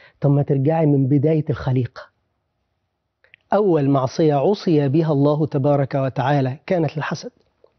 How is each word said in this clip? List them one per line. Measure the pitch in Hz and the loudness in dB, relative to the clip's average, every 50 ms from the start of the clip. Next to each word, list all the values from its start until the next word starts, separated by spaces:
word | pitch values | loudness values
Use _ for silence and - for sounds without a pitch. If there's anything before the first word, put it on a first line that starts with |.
| - - _ _ | -20 -20 _ _
طب | - 139 | 0 2
ما | 143 139 139 | 2 2 2
ترجعي | - 143 139 131 151 160 165 165 | 0 0 0 0 0 0 2 2
من | 147 143 139 139 | 2 2 2 2
بداية | 127 147 147 131 156 165 156 151 - | 2 2 2 2 2 0 0 0 -2
الخليقة. | 127 - - 135 123 131 120 - _ - - _ _ _ _ _ _ _ _ _ _ _ _ _ _ _ _ _ _ _ _ _ _ _ _ _ - _ _ _ - | -6 -4 -4 -2 -2 -2 -2 -4 _ -18 -20 _ _ _ _ _ _ _ _ _ _ _ _ _ _ _ _ _ _ _ _ _ _ _ _ _ -20 _ _ _ 0
أول | 196 214 196 165 156 139 135 | 2 2 2 2 2 2 2
معصية | 139 139 131 127 - - 165 151 143 | 2 0 0 -2 -2 0 0 2 2
عصي | 139 135 185 208 - - 190 160 147 143 139 | 2 0 0 -2 0 0 0 2 2 2 2
بها | 131 165 165 160 | 0 0 0 0
الله | 151 139 139 147 151 151 156 | 0 2 2 2 2 0 -2
تبارك | 139 - 143 131 147 143 143 139 - - | -2 -2 -2 0 0 0 0 0 -2 -4
وتعالى | 139 135 135 - - 123 131 147 143 135 127 131 - _ | -4 -4 -4 -4 -4 -2 0 0 0 0 -2 -6 -10 _
كانت | - 190 175 160 143 - | -4 -2 -2 -2 -4 -4
الحسد، | 151 139 - - - - 247 _ _ _ _ _ _ _ _ _ | -8 -8 -8 -10 -10 -10 -16 _ _ _ _ _ _ _ _ _